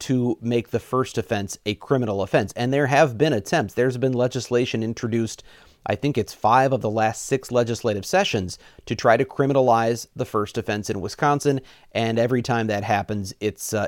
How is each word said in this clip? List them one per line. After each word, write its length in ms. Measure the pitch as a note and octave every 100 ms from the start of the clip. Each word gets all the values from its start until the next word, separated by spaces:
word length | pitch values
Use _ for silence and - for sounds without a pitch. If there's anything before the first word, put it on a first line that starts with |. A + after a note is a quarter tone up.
to 360 | - B2+ B2 -
make 300 | A2+ A#2+ A2+
the 100 | A2+
first 380 | - C3 B2+ -
offense 380 | G#2+ G#2+ G2 - -
a 80 | G#2
criminal 460 | - C3+ A#2 G2
offense. 300 | F#2 D3 G2 -
And 160 | B2
there 160 | C#3 C#3
have 280 | C#3+ D3+ A2
been 160 | D#3
attempts. 420 | A#2 - E3 G#2
There's 220 | - B2+ B2
been 160 | C3
legislation 720 | B2 B2 B2+ - B2 A#2 A#2
introduced, 600 | A2 A2+ A#2 A2+ A2+ - - - - _ -
I 80 |
think 240 | G#2 C#3+ C3
it's 160 | G#2
five 380 | - G#2+ B2 C3+
of 80 | B2+
the 100 | G#2+
last 360 | A2 A2 - -
six 260 | C3+ -
legislative 520 | A#2+ A#2 A#2 A#2 G2+
sessions, 540 | - F#3 G3+ A2 F#2 - - - -
to 100 | A2+
try 200 | B2 A#2
to 80 |
criminalize 840 | C3+ - C#3 C#3 B2+ A2+ A2+ A#2 - -
the 80 |
first 340 | B2+ G#2+ G#2 -
offense 320 | A2 G#2 G#2
in 100 | G2+
Wisconsin. 600 | F#2 - D3 C#3+ C#3+ C3+ - - _
And 260 | G#2 A2+ A2+
every 240 | A#2 B2+
time 240 | A#2 A#2 A2
that 160 | G2+
happens, 520 | G2+ G2+ G2 G#2 F#2+ -
it's, 340 | G#2 - -
uh, 140 | G#2+